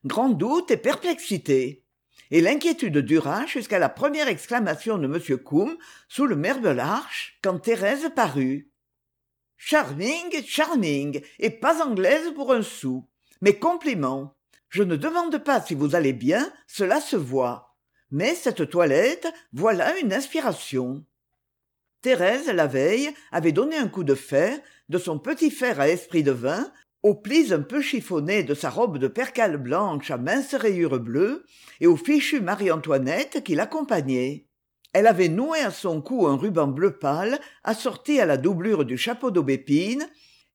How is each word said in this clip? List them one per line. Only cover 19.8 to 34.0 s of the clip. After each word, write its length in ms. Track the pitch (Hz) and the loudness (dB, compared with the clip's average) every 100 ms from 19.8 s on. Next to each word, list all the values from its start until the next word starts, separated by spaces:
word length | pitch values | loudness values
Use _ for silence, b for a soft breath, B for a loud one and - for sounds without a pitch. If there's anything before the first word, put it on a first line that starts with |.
| 269 370 | 0 0
une 140 | 254 | -2
inspiration. » 920 | 202 - 320 269 160 - 131 127 139 - _ _ _ _ _ _ _ _ _ | -2 -2 -2 -2 -4 -6 -4 -4 -8 -14 _ _ _ _ _ _ _ _ _
Thérèse, 460 | 254 240 180 254 302 | 0 2 2 0 0
la 180 | 185 | 0
veille, 480 | 151 131 147 226 285 294 B | 2 2 2 2 -2 -6 B
avait 200 | 170 165 | 0 2
donné 260 | 156 285 311 | 2 0 -2
un 100 | 233 | -4
coup 160 | 190 | -2
de 120 | 147 | 0
fer, 440 | 135 - 139 185 285 b b - | 0 2 0 0 -2 b b -4
de 80 | 175 | -4
son 220 | 175 156 | -2 -6
petit 320 | 262 311 311 | -4 0 0
fer 280 | 302 247 165 | 0 -2 2
à 100 | 143 | 2
esprit 340 | 175 - 170 | 2 -2 0
de 80 | 139 | 2
vin, 400 | 127 123 180 277 b _ _ | 0 -2 -2 -6 b _ _
aux 120 | 208 | 2
plis 380 | 202 208 311 262 | 2 2 2 4
un 80 | 165 | 0
peu 200 | 147 277 | 0 -4
chiffonnés 640 | 269 240 - 170 147 208 | -2 -4 -2 -4 0 0
de 120 | 139 | 0
sa 160 | 147 151 | -2 -2
robe 260 | 135 240 143 | 0 -2 0
de 100 | 135 | -2
percale 500 | 214 269 - 214 147 | -2 -4 0 0 0
blanche 520 | 123 160 208 147 - | -2 -2 0 -4 -6
à 80 | 127 | -6
minces 380 | 135 247 277 | -2 -2 -2
rayures 440 | 269 214 185 160 131 | -2 0 0 0 -2
bleues 460 | 113 127 202 320 - B B B | -2 0 0 -2 -12 B B B
et 80 | 170 | 4
au 100 | - | 4
fichu 440 | - 302 - 285 | 4 2 2 -2
Marie-Antoinette 1040 | 180 196 196 160 147 139 131 175 302 294 | -2 -2 0 0 0 0 2 -2 -2 -6
qui 100 | - | -2
l'accompagnait. 920 | 156 214 311 285 196 | -2 -2 -4 -2 -2